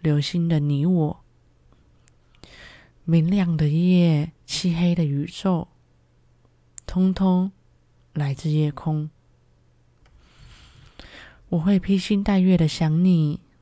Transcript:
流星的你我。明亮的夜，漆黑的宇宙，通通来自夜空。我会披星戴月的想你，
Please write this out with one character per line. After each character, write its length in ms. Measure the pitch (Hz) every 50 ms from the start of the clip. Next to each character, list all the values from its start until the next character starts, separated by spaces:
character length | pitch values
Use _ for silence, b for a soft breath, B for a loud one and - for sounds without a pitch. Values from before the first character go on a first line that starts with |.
流 180 | - 156 147 147
星 300 | 143 - - 175 170 170
的 100 | 165 151
你 280 | 147 147 143 139 151
我。 360 | 180 185 170 151 151 - - _ _ _ _ _ _ _ _ _ _ _ _ _ _ _ _ _ - _ _ _ _ B B B B B B B B B B B B B _ _
明 260 | 165 165 165 156 175
亮 260 | 202 202 180 170 165
的 120 | 151 151 147
夜， 640 | 151 165 175 180 180 175 175 165 156 147 156 165 - _ _
漆 280 | - - - - 180 165
黑 200 | 170 180 175 175
的 100 | 175 160
宇 220 | 143 139 139 151
宙， 420 | 170 - - - 190 180 160 - - _ _ _ _ _ _ _ _ _ _ _ _ _ _ _ _ _ _ _ _ _ - -
通 260 | - - 180 185 190
通 400 | 185 - 190 185 180 180 185 196 - _ _ _ _ _ _ _ _ _ _ _ -
来 200 | 151 147 139 135
自 160 | - - 156
夜 220 | 151 151 151 147
空。 380 | 139 - - 160 156 151 151 151 - _ _ _ _ _ _ _ _ _ _ _ _ _ _ _ _ _ _ _ B B B B B B B B B B B B B B B B B B B B B B B B B B B -
我 80 | 180 165
会 200 | 156 196 202 185
披 180 | - 190 196
星 280 | 185 - - 214 196 208
戴 160 | 208 196 190
月 160 | 185 185 185
的 100 | 165 160
想 380 | 156 - - 165 156 156 165 180
你， 360 | 185 180 160 156 147 156 - - _ _ _